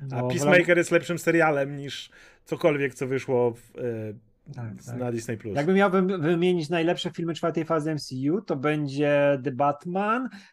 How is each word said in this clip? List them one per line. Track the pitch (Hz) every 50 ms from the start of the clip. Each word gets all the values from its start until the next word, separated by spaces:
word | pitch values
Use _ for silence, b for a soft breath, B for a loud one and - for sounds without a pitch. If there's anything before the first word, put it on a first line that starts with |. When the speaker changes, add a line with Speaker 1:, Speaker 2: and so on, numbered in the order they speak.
| 143 135
Speaker 1:
A | 131
Speaker 2:
No, | 123 123
Speaker 1:
Peacemaker | 123 165 -
Speaker 2:
wolałbym | 143 147 180 180 175 170 175
Speaker 1:
jest | 175 170 -
lepszym | 170 165 - - 175 156
serialem | - 170 165 165 160 156 147 139 139 143 143
niż | 139 143 139 - - - - B B B B B B B
cokolwiek, | - 160 - - 165 147 139 139 131 -
co | - 139
wyszło | 127 135 127 - - 131 120 123 120 117
w, | - - - -
e, | - 127 120 113 110 110 107 101 - _ _ _ _ _ - 131
Speaker 2:
Tak, | 127 120 110 98 95 -
Speaker 1:
z, |
Speaker 2:
tak. | 123 120 123
Speaker 1:
na | 123 123
Disney | 117 117 113 - 113
Plus. | 107 - 110 95
Speaker 2:
Jakbym | 139 147 175 190
miał | 196 202 196
wym-, | 180 190 185 185 196 180
wymienić | 147 165 175 170 175 185 180 175 151 143
najlepsze | 175 165 160 170 180 175 - 170
filmy | - - 170 165 160
czwartej | - - 165 160 170 156
fazy | - 165 156 147 156
M | 156 143
C | - - 131 131 135 143
U, | 170 226
to | - - 165
będzie | 139 127 151 151 151 147 139 135 143 147 147 143 143 143 143 143 135 123
The | 143
Batman, | 127 123 143 143 147 - - 180 175 190 208 208 226 254 262 - B B B B